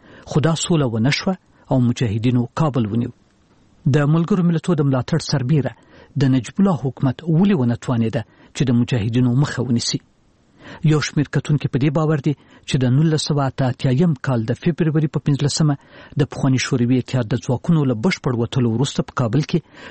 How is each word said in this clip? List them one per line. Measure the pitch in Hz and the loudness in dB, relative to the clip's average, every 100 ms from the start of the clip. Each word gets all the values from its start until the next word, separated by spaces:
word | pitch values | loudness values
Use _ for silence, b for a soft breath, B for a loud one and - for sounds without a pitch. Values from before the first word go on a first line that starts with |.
| B B | B B
خو | - 156 | -6 0
دا | 139 | 0
سوله | 165 - 170 135 | 0 0 0 0
ونه | 110 117 | 0 0
شوه | 147 - 185 b b - | 0 -2 -4 b b -2
او | 135 | 2
مجاهدینو | 123 123 120 104 117 123 117 | 2 0 -2 0 0 0 0
کابل | - 156 131 107 | -2 0 0 -2
ونیو. | 110 117 - _ _ _ _ _ _ - | -2 -4 -8 _ _ _ _ _ _ 0
د | 143 | 2
ملګرو | 143 160 170 202 | 4 2 2 0
ملتونو | 170 165 - 160 | 0 0 0 0
د | 143 | 2
ملاتړ | 131 120 160 | 0 0 -4
سربیره | - 143 127 156 127 110 B B B - | -2 -2 0 0 0 -6 B B B 0
د | |
نجیب | 135 131 107 - | 2 2 0 0
الله | 196 160 | 0 0
حکومت | 139 - 131 123 | -4 -2 -4 -2
ولې | 160 160 202 185 | 0 2 2 2
ونه | 120 | 0
توانېده | 117 - 120 113 120 - b b | -2 -2 -2 -2 -4 -8 b b
چې | - | -2
د | 131 | 0
مجاهدینو | 120 120 123 101 117 127 | 2 2 0 0 0 2
مخه | 123 147 - | 2 0 -2
ونیسي؟ | 120 117 - - - _ _ _ _ B B B | -2 -2 -2 -6 -8 _ _ _ _ B B B
یو | 156 151 | 0 2
شمیر | - - | 0 -2
کتونکي | 139 143 - 147 - | 0 -2 0 0 0
په | 135 | 0
دې | 147 | 0
باور | 151 156 156 | 0 0 0
دي | 156 143 B B - | -2 -4 B B -4
چې | 147 | 0
د | |
نولس | 127 131 160 156 | 2 4 2 2
سوه | - 147 135 | 0 0 -2
اته | - | 0
اتیایم | 127 113 139 127 175 | -2 -2 0 2 2
کال | 147 - 123 | 0 -2 -2
د | 110 | -2
فبروري | 120 - 160 160 156 151 | -2 -2 0 0 0 -2
په | 151 - | -2 -2
پنځلسمه | 139 143 - 151 139 B B B - | 0 0 0 0 0 B B B -2
د | |
پخواني | 139 - 139 131 | -2 -2 0 0
شوروي | - 131 120 127 | 0 0 2 0
اتحاد | - 131 110 | 0 -4 -2
د | |
ځواکونو | 120 - 120 - 165 | -4 -2 -4 0 0
له | 135 | 2
بشپړ | 113 151 - - 117 | 0 -2 -2 -2 -2
وتلو | 117 - 120 | -2 0 0
وروسته | 113 139 - | 0 -2 -2
په | - | -6
کابل | - 120 131 | -4 -2 0
کې | 156 170 B B B | 0 -2 B B B